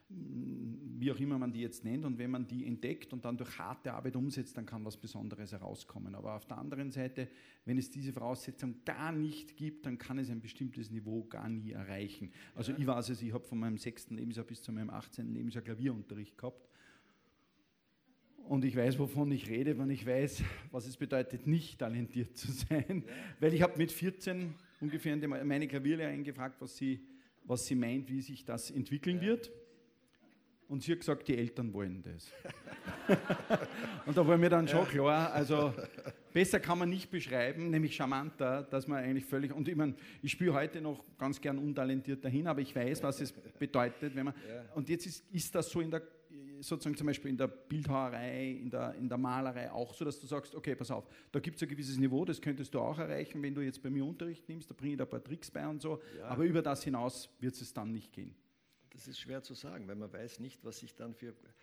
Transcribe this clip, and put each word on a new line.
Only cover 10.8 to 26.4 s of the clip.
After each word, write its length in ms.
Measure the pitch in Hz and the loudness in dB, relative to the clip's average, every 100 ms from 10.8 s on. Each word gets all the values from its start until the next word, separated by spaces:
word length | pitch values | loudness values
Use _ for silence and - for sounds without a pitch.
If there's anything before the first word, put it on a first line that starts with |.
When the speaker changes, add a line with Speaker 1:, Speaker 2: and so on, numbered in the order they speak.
| 107 | -6
Speaker 1:
Niveau 340 | 113 107 113 110 | -6 -4 -4 -4
gar 240 | 107 110 | -8 -4
nie 220 | 110 110 | -4 -4
erreichen. 580 | 107 95 98 101 - 90 - - - | -6 -6 -4 -6 -6 -12 -12 -14 -4
Also 160 | 120 | -2
Speaker 2:
Ja. 60 | 139 | 0
Speaker 1:
ich 100 | 135 | 2
weiß 220 | 120 117 | 2 0
es, 120 | 120 | -2
ich 120 | 117 | -2
habe 100 | 120 - | -4 -2
von 140 | 117 | -2
meinem 180 | 113 107 | 0 -2
sechsten 380 | 120 113 - 113 | -4 -8 -10 -6
Lebensjahr 300 | 117 113 113 | -4 -4 -8
bis 160 | 117 | -10
zu 100 | - | -6
meinem 200 | 110 107 | -4 -4
achtzehnten 420 | 110 - - 113 | -6 -8 -8 -4
Lebensjahr 280 | 117 120 117 | -2 -2 -4
Klavierunterricht 760 | 117 113 135 113 98 101 104 - | -6 -2 0 -2 -6 -10 -10 -8
gehabt. 320 | 123 - - _ - - _ _ _ _ _ _ _ _ _ _ _ _ _ - - | -10 -10 -20 _ -20 -20 _ _ _ _ _ _ _ _ _ _ _ _ _ -20 0
Und 180 | 139 | 2
ich 140 | 131 120 | 4 6
weiß, 200 | 120 131 | 4 4
wovon 300 | 139 143 147 | 2 2 2
ich 180 | 135 101 | 2 0
rede, 280 | 113 139 123 | 0 2 2
wenn 120 | 135 | 0
ich 160 | 139 117 | 0 2
weiß, 360 | 127 139 - - - - | 2 2 0 -2 -4 -8
was 160 | 127 117 | -8 -6
es 80 | 127 | -6
bedeutet, 520 | 143 135 127 127 147 | 0 2 0 0 4
nicht 320 | 160 156 - | 4 2 -4
talentiert 580 | 120 120 117 123 120 - | -2 0 -2 -2 -2 -4
zu 120 | - | -6
sein. 540 | 131 - 156 - 190 - | -4 2 2 2 -2 -4
Speaker 2:
Ja. 80 | - - - | -10 -10 4
Speaker 1:
Weil 120 | 156 | 6
ich 80 | 160 | 8
habe 160 | 175 147 | 6 6
mit 140 | 165 | 2
vierzehn 600 | - 180 185 - 180 175 151 - - | 2 -2 0 -4 -2 -4 -6 -16 -4
ungefähr 340 | 147 156 160 | -2 0 0
in 60 | 147 | 0
dem, 120 | 151 | 0
meine 360 | 139 143 143 143 | 0 2 2 2
Klavierlehrerin 560 | 139 139 160 151 143 | 2 2 2 0 -2
gefragt, 380 | 143 123 | -4 -4